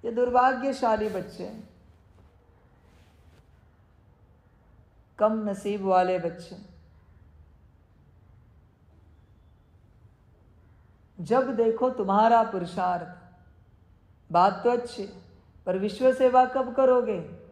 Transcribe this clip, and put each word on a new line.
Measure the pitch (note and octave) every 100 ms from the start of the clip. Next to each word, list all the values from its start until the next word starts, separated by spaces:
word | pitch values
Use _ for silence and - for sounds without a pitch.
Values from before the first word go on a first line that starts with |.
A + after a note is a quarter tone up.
| A#3
ये |
दुर्भाग्यशाली | A3+ B3 B3 B3+ B3 C4+ B3+ A#3 G#3+ G#3+
बच्चे | F#3+ F3 - F3
हैं, | - - _ _ _ _ _ _ _ _ _ _ _ _ _ _ _ _ _ _ _ _ _ _ _ _ _ _ _ _ _ _ - _ _ _ -
कम | G#3+ A3 G#3
नसीब | G3 G3+ G3+
वाले | F#3+ F#3 F#3 F#3
बच्चे। | E3+ E3 - F3+ - - - - _ - - _ - _ _ _ _ _ _ _ _ - _ _ _ _ _ _ _ _ _ _ _ _ _ _ _ _ - _ _ _ _ _ _ _ _ _ _ -
जब | D#3 B3 B3+ A3+
देखो | A3+ A3+ B3+
तुम्हारा | B3+ F#3+ G3+ A3+ A3+
पुरुषार्थ, | A3 F#3+ F3 G3 F3+ F3 D#3 - - - - _ _ _ _ _ _ _ _
बात | E3+ F#3+ G3
तो | A#3
अच्छी, | A#3+ - - G3 - - - _ - -
पर | F#3+
विश्व | G3+ G3+ B3+
सेवा | B3+ B3+ B3+ B3+
कब | C4 B3+ A#3+
करोगे? | C4 B3 A3 F#3+ D#3 - -